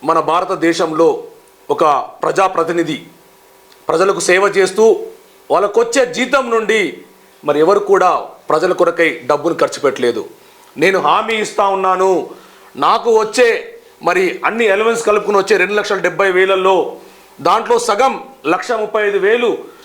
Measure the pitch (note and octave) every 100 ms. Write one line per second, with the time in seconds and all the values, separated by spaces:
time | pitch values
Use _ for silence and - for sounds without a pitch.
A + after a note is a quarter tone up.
0 | C#3+ E3 D3+ E3+ F#3 F3+ E3 E3+ E3 D#3
1 | D#3+ B2 - - _ _ - D3 D#3+ C3+
2 | - - D#3+ D#3+ F#3+ F3+ E3 F3 D#3 D#3
3 | - - - - _ _ - - - D#3+
4 | F#3+ F3+ - F3+ G3+ G3 F#3 - A3+ F#3+
5 | - - - - - D#3+ G3+ A3 A#3 C#4+
6 | B3 F#3+ B3 C#4 A#3+ A3+ G#3 A3 E3 -
7 | - - - _ D3 D3 D#3+ G3+ G3+ F#3+
8 | F3+ C#3 - - - D#3 F3+ F3+ F3 E3+
9 | D#3+ B2+ B2 D3 D#3 D#3+ C#3+ - C#3 B2+
10 | A#2+ G#2+ F2+ - - - - - E3+ F#3+
11 | D3 F#3 A3 A3 G3+ - G3 F#3+ F#3+ F#3
12 | F#3+ F3 C3 - - - - - D3+ A3
13 | A#3 A3 G#3+ B3 A#3+ F#3+ - - - -
14 | E3 F3+ F3+ - C#3 A3 A3+ G3 A3 A3+
15 | - G#3 - G#3 F#3+ G3+ F3+ G#3 G3+ G3
16 | F3 D#3+ G3 F3+ F#3+ F#3+ F#3+ F#3 - -
17 | - - - - D3 G#3+ A3+ A#3+ - G#3
18 | C4 G#3 - - D3 F3+ - A3+ G#3+ G#3+
19 | G#3 G3 F#3+ A#3+ A#3 D3+ - -